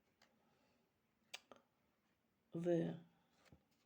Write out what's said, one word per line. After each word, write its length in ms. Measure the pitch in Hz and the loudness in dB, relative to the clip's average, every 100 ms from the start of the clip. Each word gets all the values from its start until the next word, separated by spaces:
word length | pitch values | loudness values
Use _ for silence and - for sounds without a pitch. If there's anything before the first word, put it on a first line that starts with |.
| _ _ - - - - - - _ _ _ _ - - - - - _ _ _ _ _ _ _ _ | _ _ -20 -20 -20 -20 -20 -20 _ _ _ _ -18 -18 -16 -20 -20 _ _ _ _ _ _ _ _
Ви 440 | 170 170 170 170 170 - - _ - - - _ _ | -2 4 4 2 -4 -12 -20 _ -20 -20 -20 _ _